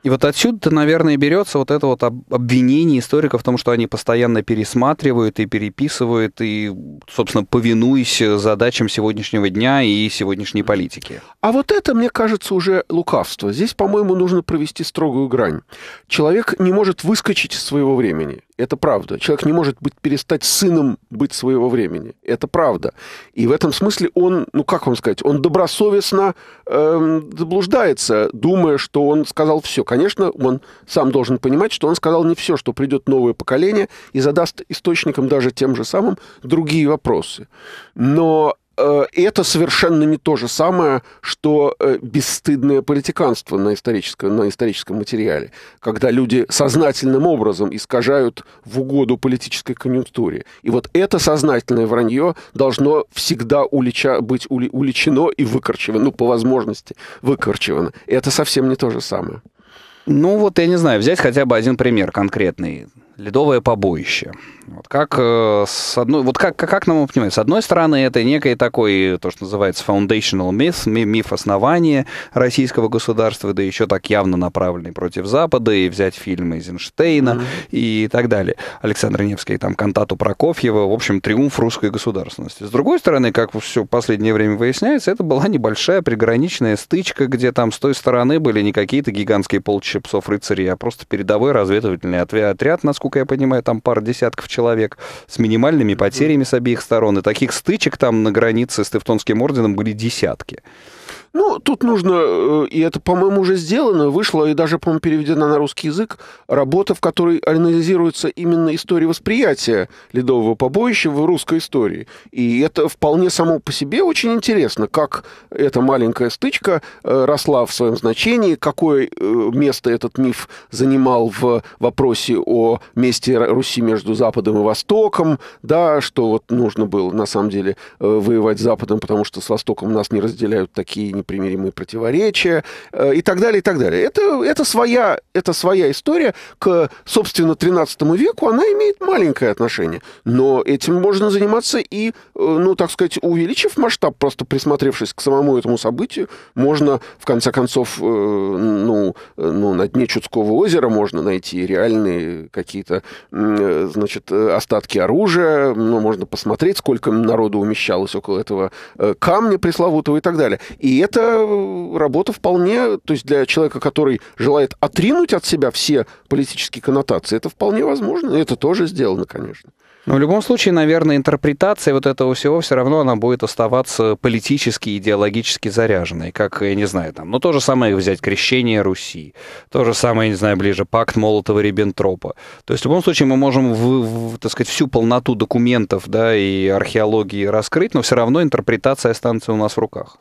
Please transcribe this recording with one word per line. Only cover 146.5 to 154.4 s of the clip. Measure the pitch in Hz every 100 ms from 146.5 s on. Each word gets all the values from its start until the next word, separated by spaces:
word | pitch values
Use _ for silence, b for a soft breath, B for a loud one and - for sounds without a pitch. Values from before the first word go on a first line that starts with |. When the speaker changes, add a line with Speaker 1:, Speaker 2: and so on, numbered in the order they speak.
Speaker 2:
можно, | - 139 151 147 131 B B
в |
конце | - 120 123
концов, | 123 123 135 117 -
э, |
ну, | 95 110 104 101 98 92 110 104 110 107 98 B B -
э, | 80
ну, | 87 101
на | 92 98
дне | 131 120
Чудского | 117 - 120 107
озера | 113 202 165 127
можно | 107 104 80
найти | 90 92 - 90 92
реальные | 95 113 110 101 87 80 82 80
какие-то, | - 90 98 - 90 B B B
м, | 80 107 107
э, | 101 78 90
значит, | 92 104 104 -
э, | 101